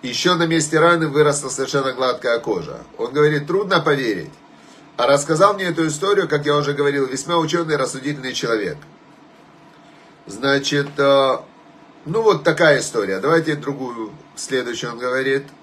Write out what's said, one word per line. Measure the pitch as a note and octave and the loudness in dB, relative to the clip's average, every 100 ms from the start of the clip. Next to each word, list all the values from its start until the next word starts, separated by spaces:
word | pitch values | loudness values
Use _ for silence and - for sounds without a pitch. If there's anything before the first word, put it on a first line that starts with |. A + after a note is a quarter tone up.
Ещё | C3 A#2 F3 F3 | -6 -2 2 2
на | E3 | 2
месте | E3 D3 D#3 | 0 2 4
раны | E3+ E3+ D#3+ | 4 4 2
выросла | C#3+ D3 C#3+ C3+ | 2 2 2 -4
совершенно | C3 C3 C#3+ C3+ | -6 -2 0 -2
гладкая | B2 B2+ B2 B2+ A#2 | -2 -2 0 -2 -2
кожа. | A#2 F#2+ D2 A#1+ - - | -2 -4 -4 -12 -16 -8
Он | A#2 | -6
говорит, | C#3 D3+ D3+ D3 | 2 2 2 -2
трудно | F3+ G3+ F3+ | -2 2 0
поверить. | D3+ C#3+ B2 F#2+ D#2+ - - - - - - - | 2 0 0 -4 -6 -18 -20 -20 -20 -20 -20 -2
А | A#2+ | 2
рассказал | C#3 D3 D#3+ G3 | 2 2 4 4
мне | G3+ F#3 | 4 -2
эту | E3 D#3+ | -2 -2
историю, | D3+ F#3+ G3+ E3+ | -2 0 2 2
как | D3 D3 | 0 2
я | D3 | 0
уже | C#3+ | 0
говорил, | C#3+ C#3+ C#3+ C3 | 0 0 0 -2
весьма | C3+ - E3+ | -4 -2 0
учёный | D#3 E3+ D#3+ | 0 -2 0
и | D3 | 0
рассудительный | C3 C3 C3+ D3 B2+ | -2 -4 -6 -6 -6
человек. | A#2+ B2 A2+ F#2+ D2 - - - - - - - - - - - - - - - | -6 -2 -2 -2 -8 -16 -20 -20 -20 -20 -20 -20 -20 -20 -20 -20 -20 -20 -20 -18
Значит, | G#2+ C3+ C#3 C#3 C#3+ C#3+ C#3+ | -6 0 0 0 -2 -2 0
э, | C#3 C#3 C3+ B2+ - - - - - - - | 4 4 4 0 -6 -20 -20 -20 -20 -20 -6
ну | G3+ | 0
вот | A3 F3 | 2 4
такая | D3+ D3+ E3 C3+ | 2 4 4 4
история. | - A#2 G2 F#2+ | 2 -2 -2 -2
Давайте | C3+ E3 D#3 D3+ | 2 2 0 -4
другую, | C#3+ C3+ C3 A#2 G#2+ - - - | -6 -6 -8 -8 -10 -12 -20 -16
следующую, | - C3+ B2 A#2 B2 | -4 -4 -4 -6 -8
он | A#2 | -6
говорит. | B2+ B2+ C3 C3+ C#3 - | -4 -2 0 -2 -2 -20